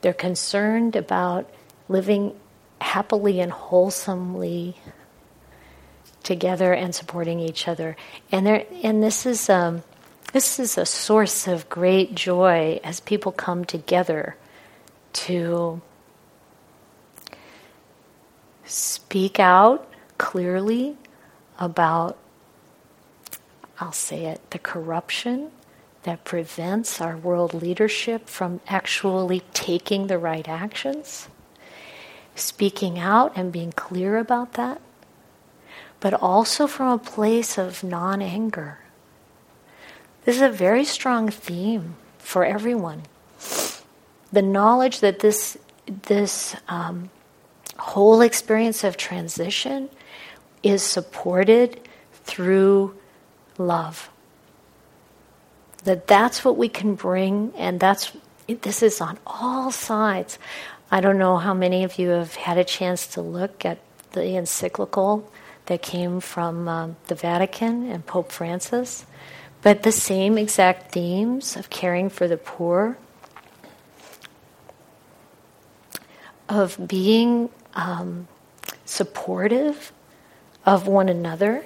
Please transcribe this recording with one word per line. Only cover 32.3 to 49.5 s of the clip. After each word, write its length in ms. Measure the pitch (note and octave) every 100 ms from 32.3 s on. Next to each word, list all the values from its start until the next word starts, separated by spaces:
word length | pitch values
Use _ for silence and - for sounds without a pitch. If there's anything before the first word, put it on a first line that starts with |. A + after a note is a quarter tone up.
| -
speaking 640 | - - G3+ - F#3+ F3
out 340 | F3 G#3+ C4 F#3+
and 160 | F#3
being 200 | E3+ E3+
clear 460 | - - F3+ F#3 A3
about 360 | A3+ A#3+ B3
that, 260 | - A#3+ D4 - _ _ _ _ _ _ _ - - - _
but 140 | G3
also 540 | - F3+ F#3+ A3+ - D4
from 200 | - C4
a 80 | A#3+
place 600 | - - G#3+ A#3 A3+ -
of 260 | F#3 F3+
non-anger. 960 | F#3 F3 F3+ G3 F#3+ F#3+ A3+ F#3+ D3 D3 - _ _ _ _ _ _ _ _ - - - - _
This 140 | - B3
is 40 |
a 80 | C4+
very 360 | G#3 F#3 A#3 D4
strong 440 | - C4 A#3+ A3
theme 680 | G#3+ - F3 G3 A3+ E3 E3+ - _
for 280 | - F#3+ F3+
everyone. 580 | G3+ A3 A#3+ E3+ D3+ D3+ _ _ - - - - - - _ _ _ _
The 100 | G3+
knowledge 580 | G3 G3 G#3+ B3 B3+ A#3+
that 200 | G3+ F#3+
this, 380 | G#3+ G#3 - - _ _ -
this, 680 | G3 - G3+ G3+ - - - -
um, 420 | F3 E3+ F3 F3+ _ _ _ _ _ - -
whole 440 | - - G3+ A3+
experience 640 | A#3 A#3 - A3 A3+ A3
of 140 | G3+ F3
transition 920 | - F3+ E3 - E3+